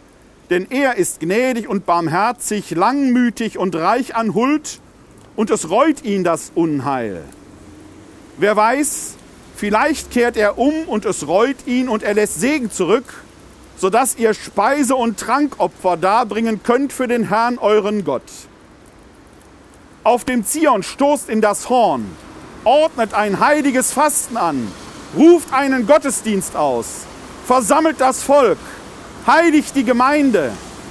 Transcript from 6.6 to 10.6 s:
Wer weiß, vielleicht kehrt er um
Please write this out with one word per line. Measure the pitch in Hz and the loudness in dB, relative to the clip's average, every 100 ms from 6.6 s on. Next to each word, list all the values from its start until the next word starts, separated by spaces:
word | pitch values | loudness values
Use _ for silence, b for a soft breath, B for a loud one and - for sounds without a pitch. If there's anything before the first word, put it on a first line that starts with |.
| 170 143 131 131 113 87 76 - - - - - - - - - - - | 0 -2 -2 -4 -4 -8 -12 -20 -20 -20 -20 -20 -20 -20 -20 -20 -20 -2
Wer | 196 208 | 0 4
weiß, | 214 269 294 - - - - - - - | 2 2 -2 -4 -10 -14 -20 -20 -20 -8
vielleicht | 208 214 294 294 - | -2 0 0 -2 -2
kehrt | 240 240 233 | 0 2 2
er | 208 | 0
um | - | 2